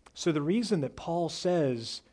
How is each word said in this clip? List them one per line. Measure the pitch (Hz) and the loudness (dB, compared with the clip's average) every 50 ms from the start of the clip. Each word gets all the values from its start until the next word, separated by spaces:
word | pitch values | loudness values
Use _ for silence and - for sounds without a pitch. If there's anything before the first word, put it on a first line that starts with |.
| - - - | -20 -20 -10
So | - - 175 | -4 0 0
the | 151 151 | 2 2
reason | 143 156 196 240 233 - 214 160 | 2 2 2 2 2 2 0 0
that | 135 123 - | 0 -2 -4
Paul | - - 175 165 175 170 156 | -8 -6 -4 -2 0 0 -2
says, | - - - 180 180 170 147 131 123 117 113 - - - - _ | -2 -2 0 2 2 4 4 2 2 0 -4 -8 -10 -12 -14 _